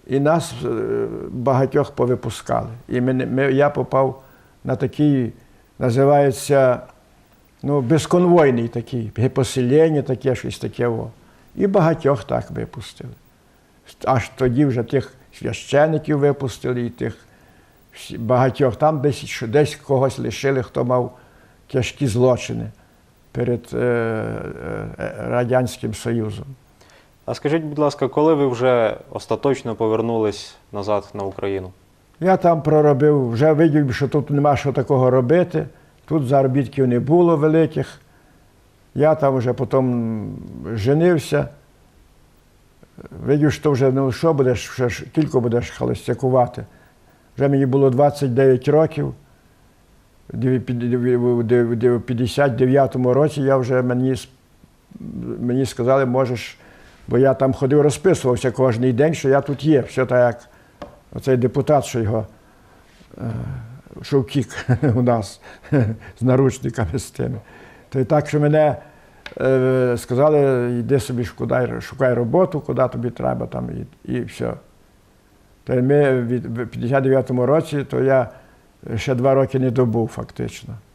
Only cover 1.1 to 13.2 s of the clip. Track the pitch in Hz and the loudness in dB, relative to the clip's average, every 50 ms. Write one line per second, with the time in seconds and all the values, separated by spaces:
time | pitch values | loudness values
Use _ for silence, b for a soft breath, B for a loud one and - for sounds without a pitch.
1.1 | 110 110 - - - 127 120 135 135 127 135 135 - 151 139 - - - 127 123 | -6 -10 -12 -10 -10 -4 -2 0 2 2 2 2 2 0 -2 -2 -2 -2 0 0
2.1 | 127 117 - 123 107 - - - 120 117 113 113 113 120 - - - 127 123 131 | 0 -2 -4 -10 -10 -10 -6 -4 -4 -4 -4 -6 -12 -16 -12 -6 -4 -2 0 0
3.1 | 131 127 127 117 120 131 139 139 135 135 143 143 139 135 127 - - 131 135 131 | 0 -2 -2 -2 -2 0 0 2 2 2 2 2 2 -2 -6 -2 0 0 0 0
4.1 | 131 b b b b b b b b b b 123 127 101 135 127 - - 151 151 | -2 b b b b b b b b b b -6 -4 -2 -4 -6 -2 0 2 2
5.1 | 143 131 123 110 - b b b b b b b b _ 131 127 113 131 139 139 | 2 2 0 -4 -6 b b b b b b b b _ -2 0 2 4 4 4
6.1 | 147 143 143 139 131 - - - 147 139 135 127 123 - - - - _ _ _ | 6 4 4 2 0 -2 -2 0 2 4 4 4 2 0 -4 -16 -20 _ _ _
7.1 | _ _ _ _ _ _ _ _ _ _ - 127 143 143 131 117 160 151 - - | _ _ _ _ _ _ _ _ _ _ -4 -2 -2 -2 2 2 2 2 2 2
8.1 | - 180 180 175 175 175 156 139 123 120 117 120 - 120 113 - - 123 113 107 | 2 2 4 6 6 6 6 6 4 2 0 -2 -4 -8 -8 -6 -6 -6 -6 -6
9.1 | - - 110 127 123 - 131 - - 135 127 120 131 151 160 165 156 147 131 - | -2 0 0 0 2 0 -2 0 0 -2 0 4 4 4 4 4 2 0 0 -2
10.1 | 135 107 - 135 123 110 - - - - - 117 - - 120 120 113 113 117 120 | -4 -2 0 -2 -2 -2 -4 -10 -10 -8 -8 -10 -4 -2 -2 -2 -2 -4 -6 -10
11.1 | - b b b b b b b b - 185 202 196 208 160 160 165 160 - 135 | -12 b b b b b b b b -4 -2 0 2 2 2 2 0 2 0 0
12.1 | 143 131 - - 123 117 113 - - - 58 - - - 107 - - - - - | 0 0 -2 -4 -6 -6 -6 -6 -10 -10 -10 -10 -12 -16 -16 -16 -18 -18 -18 -18
13.1 | - _ | -18 _